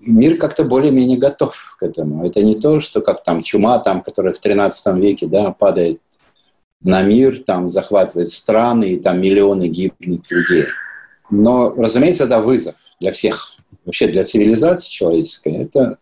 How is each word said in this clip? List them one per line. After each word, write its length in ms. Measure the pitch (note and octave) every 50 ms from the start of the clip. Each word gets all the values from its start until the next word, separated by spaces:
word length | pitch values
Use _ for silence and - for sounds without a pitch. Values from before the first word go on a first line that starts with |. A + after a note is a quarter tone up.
| -
мир 300 | A#2+ A2+ A2 C3 D#3+ E3
как-то 280 | E3 D3+ D3 - - D3+
более-менее 540 | B2+ B2 C3+ C#3+ D3+ C3 C3 B2+ B2+ B2+ B2
готов 580 | C3+ C#3+ C#3 - C#3+ - - - - - - -
к 20 |
этому. 420 | - E3+ - E3 D#3 D3+ - D#3+ E3+
Это 180 | - - - -
не 100 | G#2+ G#2+
то, 260 | - - D3+ D#3 D3+
что 200 | D3 - - G#2+
как 240 | - - F#2+ - -
там 180 | F2 E2 E2
чума, 360 | E2 - - G#2 G2+ A2+ B2 A2+
там, 240 | - G2+ F#2+ F#2
которая 300 | - - - - F#2 F#2
в 60 | F2 -
тринадцатом 640 | - G#2 G2+ G2+ G2+ F#2+ - - - G#2 F#2 F#2
веке, 260 | F#2+ G2+ G2 - F2
да, 240 | D#2 E2+ G2 - -
падает 500 | - - G#2 G2 F2+ F2+ E2+ E2+ A2 - _ _ _ _ _ _ _ _ _ _ _ _ _ _ _ _ -
на 180 | F#2 F#2 F#2
мир, 400 | F#2+ G2+ G#2+ B2 C3 C3+ B2+ C3
там, 280 | - - F#2 F2+ F2+ F2
захватывает 600 | E2 F#2+ F#2 - G#2 G2 F#2 F2+ - F2 F2 E2+
страны, 600 | - - - - G#2+ A2 A#2 A#2+ A#2+ A2+ G#2+ F#2+
и 80 | F2+ F2
там 200 | - F#2 F2+ F#2
миллионы 480 | F#2 F#2+ G2 G2+ G2+ G2 G2 F#2+ F2+ E2
гибнет 640 | E2 F2 F#2 F#2+ - - - F2+ F2 - - -
людей. 360 | - - - - F2+ - - - - - - - - - - - _ _ _ -
Но, 420 | G#2 G2+ G#2+ A#2+ B2 B2 A#2+ - -
разумеется, 500 | B2+ A2+ A2 A2+ B2 C#3 F3 F3 E3 C#3
это 160 | A#2 B2 A2
вызов 340 | G#2+ A#2+ C3 A2 - D#2 - _ _ _ _ -
для 100 | F2 F#2+
всех. 440 | F2 - - - - - - - - _ _ _ - - -
Вообще 220 | - - - -
для 160 | - - F#2+
цивилизации 680 | F2+ - - G#2+ G#2 A2 A2+ A2 - E3+ F3+ - - -
человеческой 640 | - - F#2+ E2 E2 E2 D#2+ - - - - D#2 D2+
это 420 | - D#2 - - C3+ B2+ A2+ - -